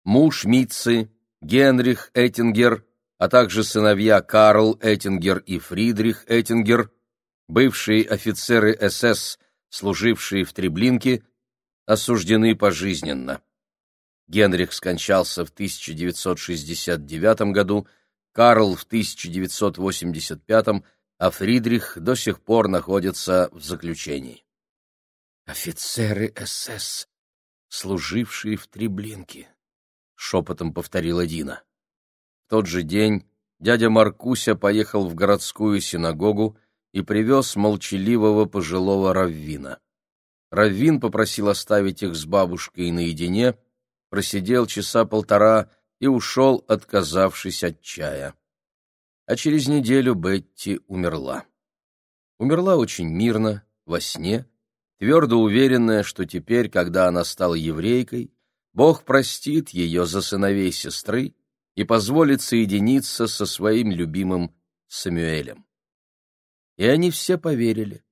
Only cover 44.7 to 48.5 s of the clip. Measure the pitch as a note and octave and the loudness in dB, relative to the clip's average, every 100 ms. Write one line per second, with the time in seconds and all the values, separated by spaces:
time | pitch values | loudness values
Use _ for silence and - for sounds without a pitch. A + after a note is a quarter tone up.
44.7 | G#2 F#2+ - G2 G#2+ G#2 G#2 G#2+ A2 - | -4 -4 -2 0 0 2 4 6 4 0
45.7 | _ _ - C3+ B2+ - - C3+ B2 - | _ _ -4 0 0 -2 2 4 4 0
46.7 | G#2+ - G2+ D2+ F2+ F#2+ - F#2+ - F2 | -2 0 -2 0 2 0 0 -10 -6 -6
47.7 | D#2+ - - D2 C#2+ C#2 - _ | -8 -14 -10 -8 -8 -10 -14 _